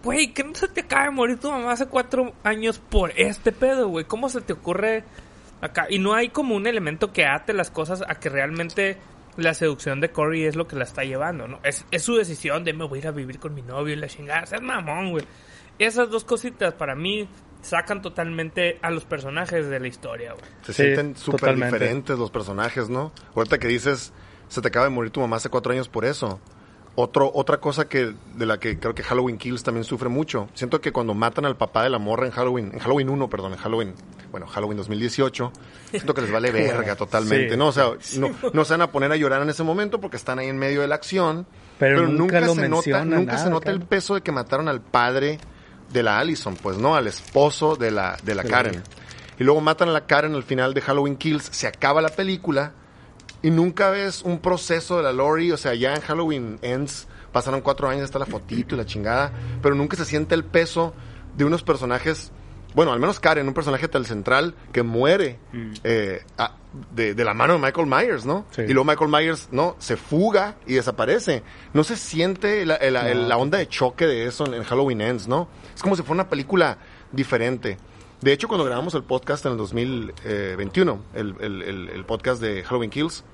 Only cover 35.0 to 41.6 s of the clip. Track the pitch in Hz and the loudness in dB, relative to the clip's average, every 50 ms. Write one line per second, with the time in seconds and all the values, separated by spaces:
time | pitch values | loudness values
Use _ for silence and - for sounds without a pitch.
35 | 117 120 - - 135 131 - - 123 110 - - - - - - - - - 202 | -2 -2 0 2 0 0 0 -4 -6 -6 -8 -12 -20 -20 -20 -20 -16 -8 -8 -6
36 | - - 147 139 123 104 104 113 113 127 113 110 107 107 104 120 113 104 101 - | -2 -2 -2 -2 -2 0 0 0 2 2 2 2 2 2 2 0 -2 -2 -4 -4
37 | 107 98 - 110 110 107 107 107 131 117 113 123 143 156 - 139 135 120 - - | -4 -2 0 0 2 4 2 2 2 2 2 2 2 4 4 4 2 2 2 -4
38 | - - - 135 135 - - - - 247 156 156 156 151 160 165 175 165 - 143 | -10 -8 -4 -2 -2 -2 -2 -2 -4 0 2 2 2 4 4 4 4 2 2 0
39 | 139 143 156 156 151 139 131 135 143 151 151 - 165 160 165 190 208 208 220 226 | 2 2 2 2 2 2 2 2 0 0 -2 -2 0 0 0 0 0 -2 -2 -4
40 | 196 180 - 117 - - 127 131 131 135 135 135 135 139 143 143 143 143 147 151 | -4 -6 -10 -8 -6 -4 -4 -4 -4 -4 -2 -2 0 0 0 0 0 0 0 -2
41 | - - 180 190 175 165 156 165 185 - - - | -4 -2 0 2 2 2 0 -2 -6 -10 -16 -20